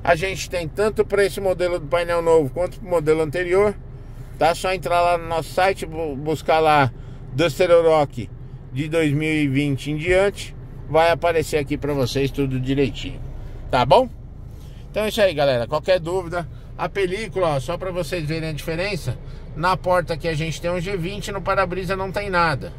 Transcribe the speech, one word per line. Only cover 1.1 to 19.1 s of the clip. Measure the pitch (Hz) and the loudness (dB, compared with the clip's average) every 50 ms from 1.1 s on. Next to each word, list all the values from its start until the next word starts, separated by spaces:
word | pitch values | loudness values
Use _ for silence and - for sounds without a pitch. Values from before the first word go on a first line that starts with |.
| 196 202 202 | 4 2 2
esse | 185 - 202 | 2 2 -2
modelo | 196 190 180 170 180 175 175 170 | 0 0 0 2 0 0 0 -2
do | 156 | -2
painel | 143 175 175 175 170 170 170 | 0 0 0 0 0 0 0
novo | 170 165 165 165 151 127 | 4 6 6 4 4 2
quanto | 127 165 180 175 - - | -2 -4 -4 -4 -4 -10
pro | - | -6
modelo | 180 175 170 156 151 156 160 | -2 0 0 2 2 2 2
anterior. | 160 151 131 180 180 175 180 190 208 208 202 - - - - - - - - - - - - - | 2 -2 -2 -4 0 2 2 4 4 2 0 -4 -12 -14 -14 -14 -14 -14 -14 -14 -14 -14 -2 2
Tá? | 147 160 170 | 2 2 2
Só | - - 185 | 2 0 -2
entrar | 185 185 131 175 175 175 | -2 -2 0 2 4 4
lá | 175 175 175 | 4 4 4
no | 170 165 | 2 0
nosso | 165 165 160 147 - - | -2 -2 -2 -4 -2 0
site, | 185 180 196 196 - 185 | 2 2 2 2 0 -6
bu-, | 160 156 160 165 156 139 | -8 -6 -6 -4 -4 -6
buscar | 127 147 151 160 - - - 165 160 | -4 -2 -4 -4 -2 2 2 4 6
lá | 160 156 151 147 135 120 - - - - - - - - | 6 6 6 6 6 4 0 -6 -14 -14 -14 -14 -14 -8
Duster | - 127 165 170 135 - 185 175 | 0 0 0 0 4 2 6 6
Oroch | 170 170 165 160 160 156 147 - - 123 101 - - - - - - - - - | 8 6 8 6 6 4 4 2 -2 -10 -10 -10 -12 -14 -14 -14 -14 -14 -14 -8
de | 127 131 151 | -6 -6 -4
dois | 156 156 165 160 147 139 | 0 0 2 2 2 2
mil | 147 156 156 | 0 0 0
e | 156 156 147 139 | 0 0 0 2
vinte | 131 139 147 143 139 127 - 143 | 2 0 2 0 -2 -2 -4 -6
em | 151 | -6
diante. | 156 156 180 180 185 196 202 196 - - - - - - - - - - - | -4 0 2 4 4 4 2 0 -4 -12 -12 -12 -14 -14 -14 -14 -14 -10 2
Vai | 143 160 165 170 | 4 4 6 6
aparecer | 165 139 165 175 165 160 143 - - | 4 4 2 2 2 2 0 2 0
aqui | 151 143 - 147 127 | -2 0 0 -4 -4
pra | 127 143 147 | -2 -2 0
vocês | 139 127 117 - 135 139 131 | 0 0 0 2 0 0 0
tudo | 120 143 139 131 131 127 | 0 0 -2 0 0 -2
direitinho. | 127 131 139 139 139 123 - - - 90 - - - - - - - - - - - - | 0 0 2 2 2 2 0 -6 -8 -8 -8 -10 -10 -10 -10 -10 -10 -10 -12 -12 -6 0
Tá | - 127 123 | 2 2 6
bom? | 131 170 226 262 240 - - - - - - - - - - - - - - - - | 8 6 6 6 4 -4 -14 -16 -16 -16 -16 -16 -16 -16 -16 -16 -16 -16 -16 -16 -6
Então | - 202 214 | -4 -2 -2
é | 214 | 0
isso | 196 226 | 2 4
aí, | 208 190 | 4 4
galera. | 160 139 143 139 131 120 117 | 4 4 2 4 4 2 0
Qualquer | 110 143 156 - - 185 180 | -2 -2 -2 2 2 2 2
dúvida, | 160 165 180 190 180 165 170 175 170 - - - - - - | 2 -2 -2 -2 -2 -2 -4 -6 -6 -6 -12 -14 -16 -14 -8
a | - - 180 | -6 -6 -4
película, | - 202 196 175 185 214 226 196 151 185 185 165 147 | 0 0 0 0 0 -4 -6 -4 -2 0 2 2 2
ó, | 135 | 0
só | 123 - 170 175 | -2 -4 -6 -4
pra | 180 190 | -4 -6
vocês | 175 180 175 - 190 180 156 | -4 -4 -4 -4 -4 -4 -2
verem | 143 160 160 160 160 | -4 -4 -4 -4 -6
a | |
diferença, | 156 139 - - 160 165 185 208 202 165 - 127 | -6 -6 -6 -6 -4 -2 -2 -2 -4 -4 -4 -6